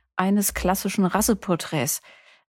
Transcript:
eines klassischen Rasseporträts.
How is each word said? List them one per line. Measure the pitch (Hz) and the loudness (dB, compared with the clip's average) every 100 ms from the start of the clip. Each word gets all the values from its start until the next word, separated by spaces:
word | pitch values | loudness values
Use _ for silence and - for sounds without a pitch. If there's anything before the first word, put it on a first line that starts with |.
| _ - | _ -2
eines | 190 208 202 | 2 2 0
klassischen | - 180 190 196 - 180 | -2 0 0 -2 0 2
Rasseporträts. | 196 - 202 - 165 - 160 127 - - - _ _ | 2 2 0 0 -2 -2 -2 -2 -4 -10 -20 _ _